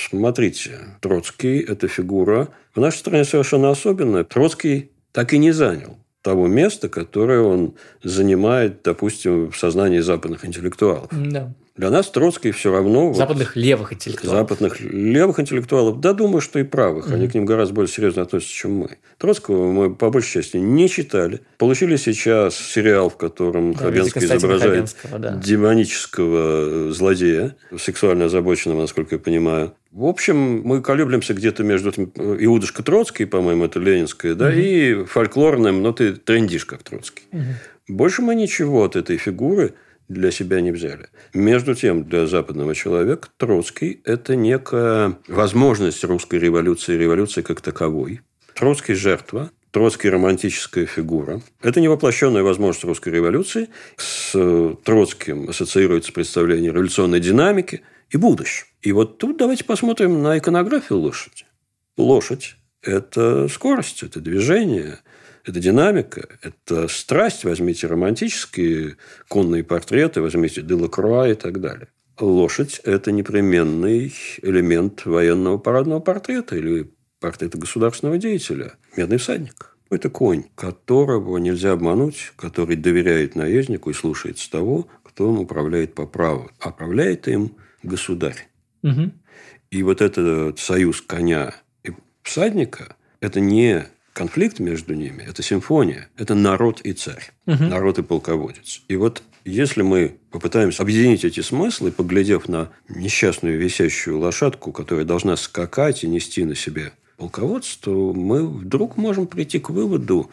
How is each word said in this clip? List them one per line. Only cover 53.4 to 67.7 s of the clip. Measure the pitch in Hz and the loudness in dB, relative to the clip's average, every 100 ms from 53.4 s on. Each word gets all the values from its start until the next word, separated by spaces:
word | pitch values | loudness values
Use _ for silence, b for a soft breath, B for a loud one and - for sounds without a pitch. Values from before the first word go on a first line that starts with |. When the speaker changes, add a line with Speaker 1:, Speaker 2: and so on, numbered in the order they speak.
| 196 226 226 B B B | -2 -4 -6 B B B
Speaker 1:
С, | - - - 98 | -10 -8 -4 0
э, | 90 85 82 76 | 4 4 2 -2
Троцким | - 110 95 - - 73 71 | 2 4 4 0 -8 -8 -6
ассоциируется | - 85 95 92 85 - | -6 -2 2 4 2 0
представление | - 80 90 85 85 85 | -6 -4 0 2 2 0
революционной | 82 90 101 90 87 | 0 0 2 2 2
динамики | 87 113 185 196 180 - b b b | 4 4 4 2 -2 -10 b b b
и | - | 2
будущего. | 233 - - - - _ | 4 2 -2 -10 -12 _
И | 101 | 0
вот | 101 110 - | 2 2 -2
тут | 247 330 | -6 0
давайте | 254 262 | 0 0
посмотрим | - 202 233 226 185 160 | -2 -2 0 2 2 2
на | 147 156 | 2 2
иконографию | 170 175 196 285 - 98 | 2 0 0 -2 0 -2
лошади. | 76 - - - _ _ _ _ _ - | -2 -4 -16 -20 _ _ _ _ _ -2
Лошадь — | 117 135 - 131 - - _ _ | 4 4 2 -8 -10 -20 _ _
это | - 98 - 113 117 135 143 | -2 -2 -2 0 2 2 0
скорость, | - 262 262 - - | -2 -2 -2 -2 -10
это | - 80 | -12 -10
движение, | 80 95 123 202 202 98 76 - _ b b b - | -4 -2 2 2 2 -2 -4 -14 _ b b b -10
это | 90 | -2
динамика, | 92 120 190 190 - - - - | 2 4 4 2 -2 -10 -16 -16
это | 85 - - 82 82 | -18 -16 -6 -4 -4
страсть. | - - 147 214 - 90 | -6 -2 0 0 -2 -4
Возьмите | 85 87 | -2 -2